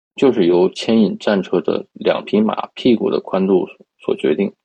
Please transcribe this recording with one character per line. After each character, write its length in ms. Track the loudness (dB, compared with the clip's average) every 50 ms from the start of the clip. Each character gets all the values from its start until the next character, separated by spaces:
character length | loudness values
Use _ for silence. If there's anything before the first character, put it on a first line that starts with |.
| _ _ _
就 160 | 0 0 2 2
是 120 | 2 2
由 220 | 2 4 4 2
牵 320 | 0 -2 -4 -4 0 2 2
引 180 | 2 2 -2
战 240 | -4 -2 -2 0 0
车 200 | -2 -2 -2 -2
的 260 | -2 -2 -4 -4 -6 _ -14
两 320 | -4 -2 -2 -2 -2 -2
匹 160 | -2 0 0
马 260 | 0 0 -2 -6 -8 -10 _
屁 240 | -2 2 2 2
股 120 | 2 0 -2
的 120 | -2 -4
宽 260 | -4 -4 -4 -2 0
度 180 | 2 0 0 0 -4 -10 -18 _ _ _
所 160 | _ -6 -6 -4
决 180 | -2 -2 -2 0
定。 180 | 0 -2 -4 -6 _